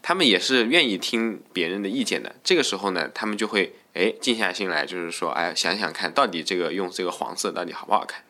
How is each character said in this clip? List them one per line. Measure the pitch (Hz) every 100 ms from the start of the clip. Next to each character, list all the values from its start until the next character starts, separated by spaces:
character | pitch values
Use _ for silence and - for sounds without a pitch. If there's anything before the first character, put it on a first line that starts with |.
他 | -
们 | 185 147
也 | 185
是 | - 131
愿 | 113 170 135
意 | 95
听 | - 117 113 98 -
别 | 90 82
人 | 98
的 | 98
意 | 131
见 | 110 80
的。 | - -
这 | - 180
个 |
时 | 127 95
候 | 98
呢， | 90 73
他 | -
们 | 107
就 | 104 107
会， | 104 87 - _
哎， | - 101 -
静 | 135 113
下 | 98
心 | 90 95
来， | 78
就 | 69 90
是 | 85
说， | 82 85
哎， | - 85
想 | 80 85 104
想 | 87
看 | 80 87
到 | 143 127
底 | 85
这 | 78
个， | 92 82
用 | 92 90
这 | 92
个 | 87
黄 | - -
色 | 87 101
到 | 85
底 | 85
好 | 80 -
不 |
好 | 101
看。 | - -